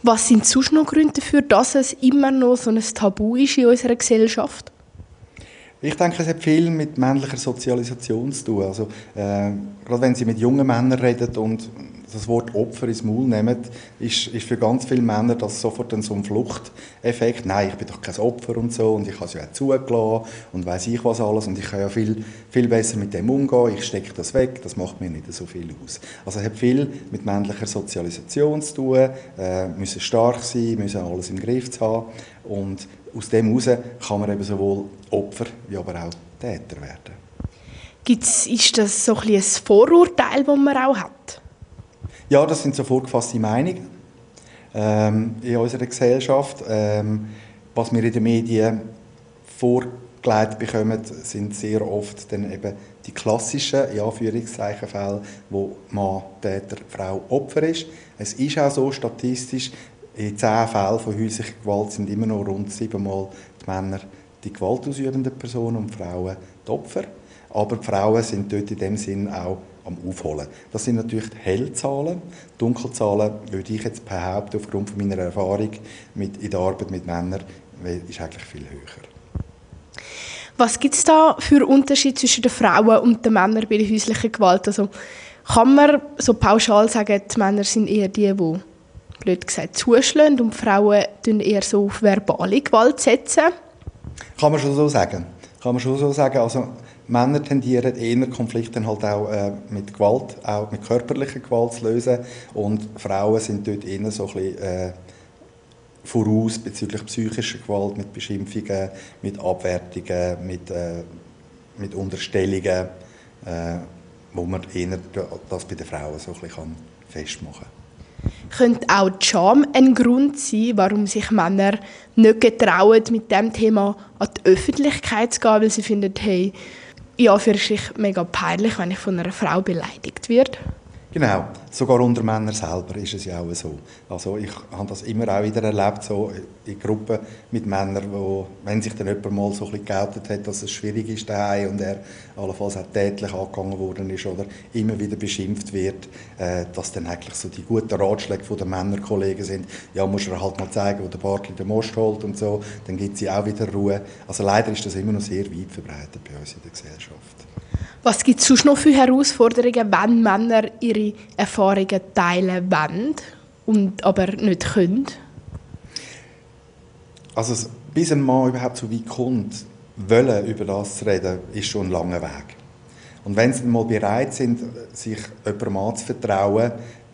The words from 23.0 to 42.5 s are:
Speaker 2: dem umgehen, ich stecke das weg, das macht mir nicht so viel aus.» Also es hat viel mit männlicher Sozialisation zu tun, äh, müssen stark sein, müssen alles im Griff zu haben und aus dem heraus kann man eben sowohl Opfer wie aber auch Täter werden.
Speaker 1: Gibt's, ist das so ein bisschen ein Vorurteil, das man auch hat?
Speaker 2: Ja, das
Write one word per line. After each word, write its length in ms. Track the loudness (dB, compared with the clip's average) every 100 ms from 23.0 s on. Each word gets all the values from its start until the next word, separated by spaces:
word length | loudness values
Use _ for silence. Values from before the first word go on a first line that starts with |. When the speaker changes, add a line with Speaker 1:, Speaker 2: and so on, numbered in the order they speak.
| -4
Speaker 2:
dem 160 | -4 0
umgehen, 460 | 0 4 4 4 0
ich 80 |
stecke 300 | -6 -6 -8
das 180 | -10 -4
weg, 300 | 0 0 -4
das 120 | -12 -8
macht 260 | -8 -8
mir 80 | -10
nicht 220 | -10 -12
so 120 | -14
viel 240 | -14 -12 -12 -14
aus.» 160 | -16 -16 -16 -14
Also 160 | -10 -6
es 60 | -6
hat 100 | 0
viel 340 | 2 2 0 -6 -12
mit 140 | -8 -2
männlicher 400 | -2 -2 -4 -6
Sozialisation 960 | -6 -6 -8 -8 -10 -8 0 2 0
zu 120 | -6
tun, 360 | -4 2 4 4 0 -16 -8
äh, 300 | -4 -2 -4
müssen 320 | -6 -8 -6
stark 420 | 0 4 4 2
sein, 340 | -4 -2 -2 -2
müssen 260 | -4 -4
alles 260 | -6 -8 -8
im 100 | -6
Griff 320 | -2 -2 -4
zu 100 | -2
haben 240 | 0 0 -4 -16 -20 -20
und 440 | -8 -6 -6 -8 -12 -20 -14
aus 140 | -12 0
dem 200 | 2 4
heraus 300 | 2 2 0 -2 -14 -4
kann 140 | -2
man 120 | -2
eben 120 | -2
sowohl 400 | -4 -2 0 0 -6 -14 -4
Opfer 360 | -4 -4 -8 -10 -10 -12
wie 80 | -10
aber 180 | -8
auch 160 | -8 -10 -12 -20 -12
Täter 400 | -10 -8 -12 -16
werden. 340 | -16 -18 -20 -20 -20 -12 -12 -12 -20 -20 -20 _
Speaker 1:
Gibt's, 420 | 0 2 2 0 0
ist 320 | 2 4 4
das 260 | 2 2
so 100 | 0
ein 120 | 0 2
bisschen 340 | 2 2 -2
ein 60 | 6
Vorurteil, 800 | 8 10 8 8 4 2 2
das 120 | 2 4
man 200 | 4 4
auch 200 | 2 0
hat? 460 | -4 -16 -20 -18 -20 _ -20 -20 -20 _ -18 -18 4
Speaker 2:
Ja, 140 | 6
das 180 | 6